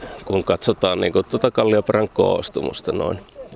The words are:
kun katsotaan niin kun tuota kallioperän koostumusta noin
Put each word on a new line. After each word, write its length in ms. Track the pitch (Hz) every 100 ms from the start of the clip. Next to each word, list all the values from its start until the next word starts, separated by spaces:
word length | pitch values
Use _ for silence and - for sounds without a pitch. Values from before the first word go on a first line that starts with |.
| - -
kun 200 | - 98
katsotaan 560 | 85 95 - 104 95 90
niin 120 | 95
kun 120 | 92
tuota 260 | - - 127
kallioperän 580 | - 110 107 - 107 107
koostumusta 840 | - 95 90 - - - - -
noin 260 | - 82 92 - 571 508